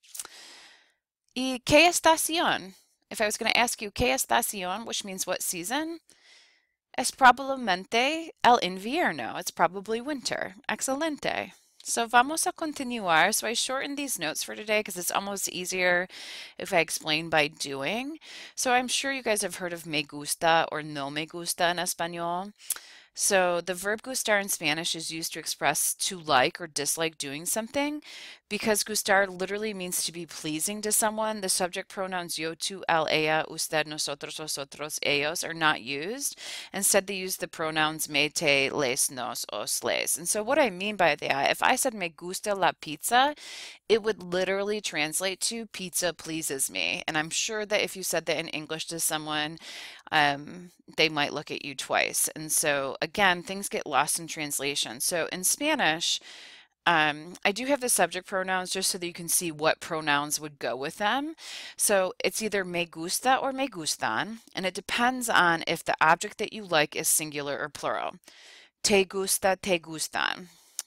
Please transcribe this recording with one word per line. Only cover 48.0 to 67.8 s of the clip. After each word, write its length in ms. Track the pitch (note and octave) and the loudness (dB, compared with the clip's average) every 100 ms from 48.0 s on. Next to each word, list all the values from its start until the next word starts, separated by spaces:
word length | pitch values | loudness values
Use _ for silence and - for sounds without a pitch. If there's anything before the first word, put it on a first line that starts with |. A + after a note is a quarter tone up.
said 240 | F3+ E3+ E3 | -2 -2 0
that 140 | D3+ | -2
in 80 | E3 | -2
English 400 | D3 D3+ D#3+ - | -8 -6 -8 -6
to 120 | E3 | -2
someone, 600 | - D#3 D3+ D3+ D3+ D#3+ - - - - - | -2 -2 -2 -2 -4 -6 -14 -14 -16 -16 0
um, 600 | D#3 D3 C#3+ D3 F3 F3 - - E3 | 4 4 2 -6 -14 -18 -20 -8 2
they 100 | D#3+ | 2
might 260 | D3+ C#3+ | 2 0
look 180 | C#3+ D#3+ | -2 -6
at 120 | C#3+ | -8
you 120 | C#3+ C#3 | -8 -10
twice. 540 | - G#2 A#1+ - - | 0 2 2 2 -2
And 220 | - D#3 | -4 -2
so, 460 | - D#3 C#3+ C3+ - | 0 2 0 -2 -6
again, 440 | D#3+ F3+ G3 F3 | -6 2 2 2
things 260 | E3 G3 G3+ | -2 -8 -6
get 160 | G#3+ - | -8 0
lost 320 | C3+ D3 - | 2 2 0
in 80 | E3 | -4
translation. 760 | D#3+ D3 - C#3 C#3+ C#3 A#2 | -8 -6 -4 -2 -2 -4 -4
So 260 | - E3+ D3+ | -2 -2 -2
in 120 | F3 | -2
Spanish... 760 | F3+ - D4 D4 F3 D#3+ - - - - - - - _ - | 0 0 0 2 2 2 0 -2 -6 -18 -20 -20 -20 _ 2
Um, 500 | E3 D3+ D3+ D#3+ F#3+ G3+ | 4 4 0 -8 -2 0
I 60 | |
do 140 | G3+ C4 | 0 0
have 160 | C#4+ | 0
the 80 | B3 | 2
subject 360 | - F3 F#3 - | 2 2 0 -4
pronouns 460 | F#3+ F#3 F#3 F3+ | -4 -2 -2 -2
just 180 | F#3+ F#3+ | -2 -2
so 80 | F#3+ | -2
that 80 | F3 | -6
you 80 | |
can 140 | F3 E3+ | -6 -2
see 240 | - F3 | 0 0
what 280 | D3+ D#3 - | 2 2 2
pronouns 600 | - D#3+ D#3 C#3+ D3 D3 | -2 -2 2 2 2 -2
would 180 | D3+ D3 | -6 -6
go 180 | B2+ A#2+ | -4 -2
with 220 | C#3+ - | -4 -2
them. 380 | G#3 B3+ D4+ E4 - - - - | 0 0 -2 -8 -14 -14 -14 -2
So 360 | - G3 F#3 - | 2 4 2 0
it's 180 | - - | -2 -2
either 240 | G#3+ G3+ F#3 | -2 -2 -2
me 200 | F3 E3+ | -2 -4
gusta 500 | D#3+ E3+ - B3+ C4 | -6 -4 0 4 4
or 140 | C4+ | 2
me 160 | C4+ C4+ | -2 -4
gustan, 720 | - D3+ - B2+ A2+ F3 A3+ - - | -4 -4 -2 0 0 -2 -6 -12 -6
and 100 | F#3 | -4
it 80 | |
depends 560 | F#3+ - - A#3+ B3+ A3+ | -4 -4 0 2 2 2
on 340 | - F3 E3 - | 6 6 4 0
if 160 | E3 | -2
the 120 | - - | -2 4
object 380 | D#3 E3+ G#3 - | 6 6 2 -6
that 140 | G#3 | -6
you 100 | A3 | -6
like 320 | G3 D#3+ D3+ - | 0 2 2 0
is 120 | D#3+ | 2
singular 520 | - D#3 D3 C#3+ C#3 | 2 0 -4 -6 -4
or 100 | D3 | -6
plural. 460 | - | -4